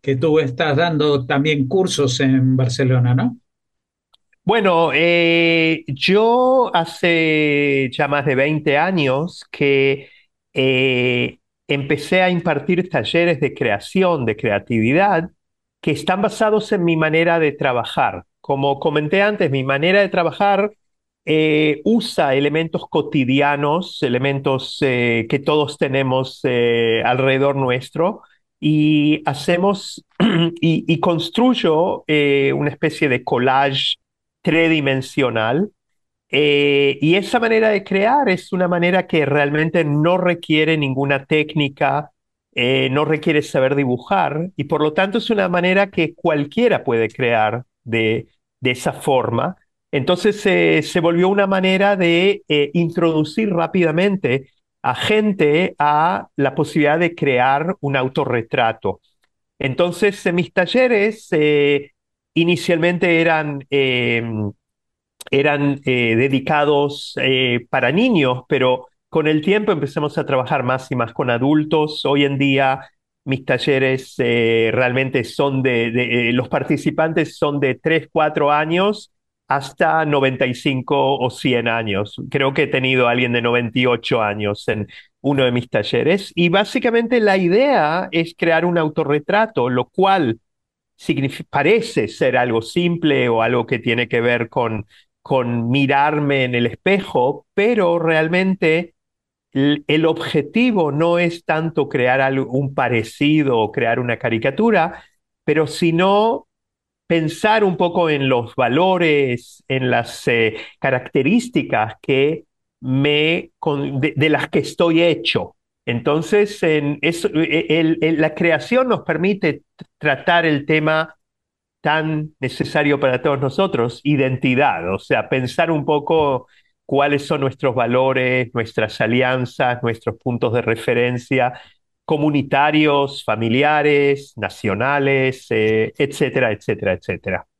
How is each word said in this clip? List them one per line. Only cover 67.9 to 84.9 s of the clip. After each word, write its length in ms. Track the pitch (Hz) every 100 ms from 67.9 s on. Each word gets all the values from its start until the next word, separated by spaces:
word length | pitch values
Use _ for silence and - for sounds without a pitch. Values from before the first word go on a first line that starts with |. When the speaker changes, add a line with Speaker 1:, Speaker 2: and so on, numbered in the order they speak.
Speaker 2:
niños, 520 | 160 254 190 131 127 -
pero 400 | 139 127 127 - _ _
con 180 | 160 151
el 140 | 156
tiempo 300 | 151 208 214
empezamos 460 | 165 139 156 147 151
a 80 | 143
trabajar 380 | 135 120 151
más 260 | 123 131 -
y 40 | 123
más 180 | 113
con 160 | - 127
adultos. 760 | 117 135 151 151 160 151 - 143
Hoy 180 | 143
en 140 | 139 139
día, 420 | 139 135 135 135 - _ _ _ -
mis 200 | 135 -
talleres, 720 | - - 135 131 131 - -
eh, 540 | 120 117 113 113 113
realmente 500 | 117 127 123 131 131 110
son 360 | - 139 135
de, 300 | 131 120 117
de, 380 | 120 120 120 120
eh, 40 |
los 140 | 123 120
participantes 920 | 156 131 143 156 151 160 165 160 -
son 220 | 147 143
de 160 | 135 123
tres, 320 | 160 160 -
cuatro 400 | 160 156 151 143
años 600 | 147 156 175 196 208 - _ _ _ _
hasta 580 | 139 139 - 165 160 156
noventa 420 | 143 135 131 127
y 80 | 123
cinco 640 | 147 131 123 143 135 135
o 100 | 123
cien 380 | - 135 120 117
años. 480 | 113 110 98 104 - -
Creo 240 | 147 135
que 100 | 135
he 40 | 139
tenido 400 | 139 131 131 120
a 40 |
alguien 220 | 123 123
de 80 | 120
noventa 360 | 117 120 120 127
y 80 | 127
ocho 360 | 117 - 123
años 440 | 104 104 104 101 -
en 180 | 107 101